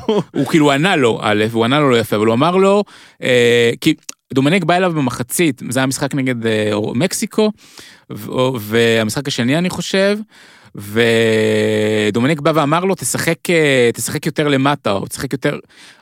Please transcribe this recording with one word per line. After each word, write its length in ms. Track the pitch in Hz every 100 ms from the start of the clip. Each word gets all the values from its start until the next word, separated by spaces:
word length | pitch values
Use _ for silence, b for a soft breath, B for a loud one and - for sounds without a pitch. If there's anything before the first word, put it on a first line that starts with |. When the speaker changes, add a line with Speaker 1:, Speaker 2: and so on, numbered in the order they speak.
| -
Speaker 1:
<laughs> 280 | 208 - -
Speaker 2:
הוא 100 | -
כאילו 220 | 160 147
ענה 240 | 139 175 175
לו, 240 | 120 104
א', 220 | 107 104 107
הוא 140 | 113 113
ענה 140 | 143
לו 100 | 143
לא 60 | 117
יפה, 160 | 107 110
אבל 100 | 110
הוא 80 |
אמר 220 | 117 156 185
לו, 280 | 196 202 202 B B B
אה, 480 | 127 123 120 120 117 -
כי 120 | 160 151 - - -
דומניק 300 | 127 139 190
בא 120 | 165 180
אליו 160 | 185
במחצית, 720 | 160 127 117 123 - 170 123 -
זה 100 | 127
היה 60 | 131
משחק 280 | 131 143 147
נגד, 300 | 131 120 113
אה, 240 | 110 107 104 107 117
מקסיקו, 560 | 185 - 220 - 214 214 B B B B B
ו-, 220 | - 104 - 131 127
והמשחק 680 | 104 113 117 113 110 147 143
השני, 300 | 131 120 151
אני 120 | 180
חושב, 480 | 170 - 196 196 208 214 B B B B -
ודומניק 1600 | 101 107 117 113 113 110 110 107 107 107 107 107 107 113 127 160
בא 120 | 147 156
ואמר 300 | 143 160 190
לו, 100 | 180
"תשחק, 540 | 135 123 - 165 -
אה, 400 | 170 151 135 120
תשחק 320 | 113 - - 165
יותר 220 | - 147
למטה, 440 | 135 135 147 113
או 140 | 98 120
תשחק 280 | - 135
יותר, 260 | 139 147 73 - b b b